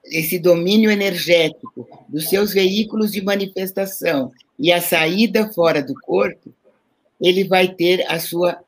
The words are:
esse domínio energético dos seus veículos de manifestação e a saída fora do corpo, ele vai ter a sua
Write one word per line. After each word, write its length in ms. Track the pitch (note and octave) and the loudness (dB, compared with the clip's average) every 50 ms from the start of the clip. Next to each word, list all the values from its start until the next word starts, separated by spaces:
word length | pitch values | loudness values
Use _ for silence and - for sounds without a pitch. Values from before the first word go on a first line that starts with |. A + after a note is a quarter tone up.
| _ | _
esse 340 | - D#3 E3 D#3+ - F3+ F3+ | -4 -4 -4 -2 -2 -4 0
domínio 500 | D#3+ F3+ F3 E3+ E3+ F#3 G#3 A3 A3 G#3+ | 4 4 4 4 4 2 4 4 4 4
energético 960 | G#3 G3+ G3+ G3 F#3 F3 D#3 E3 F3 E3+ D#3+ D3+ - - - - _ B2+ A#2+ - - - - | 2 2 0 -2 -2 -4 0 2 4 4 4 0 -2 -8 -20 -18 _ -16 -18 -18 -20 -20 -16
dos 220 | - - D3+ D#3+ - | -8 -8 -6 -2 0
seus 240 | F#3 G3 G#3 G3+ F3+ | 0 0 0 0 2
veículos 580 | G3 F#3+ F#3 G3 G#3+ A3 G#3+ - A3 G#3+ G#3 | 2 2 2 0 0 -4 -2 -2 -2 -2 -2
de 100 | E3+ G3+ | -2 -4
manifestação 1080 | F#3+ G3+ G3+ G3 G3 F#3+ - F#3+ F#3+ F#3+ - G3 G3 G3 - - E3+ E3+ D#3 C#3 B2+ B2+ _ _ _ _ _ | -2 -2 -2 -2 -4 -6 -6 -8 -8 -6 -4 -6 -6 -6 -8 -4 -2 -2 0 0 -2 -4 _ _ _ _ _
e 140 | - C#3 E3+ | -2 0 2
a 80 | F3 F3 | 2 2
saída 720 | F3 - F3 E3 D#3+ D#3+ F3+ G3+ A3+ A3+ - A3+ G#3+ G#3+ | 0 0 0 0 0 0 2 2 0 2 2 0 -2 0
fora 320 | - E3+ E3+ E3 D3+ D3+ C#3 | 0 0 2 2 2 0 -2
do 100 | B2 - | -4 -10
corpo, 600 | - _ - E3+ F#3+ G#3 F#3+ - _ _ - - _ _ _ _ _ _ _ _ _ _ _ _ _ | -12 _ -2 0 0 0 -2 -4 _ _ -20 -20 _ _ _ _ _ _ _ _ _ _ _ _ _
ele 240 | - F3+ F#3 F#3+ G3 | 0 0 2 2 0
vai 240 | D#3+ F#3 F#3 F#3 | 2 2 2 2
ter 380 | F#3 F#3 - E3+ F3 F#3 F3+ - - | 0 0 0 2 2 2 0 -2 -4
a 80 | D#3+ | -6
sua 460 | E3 D#3+ - E3 E3+ F3 F3 E3+ - - | -6 -6 -6 -4 -2 -2 -2 -2 -6 -16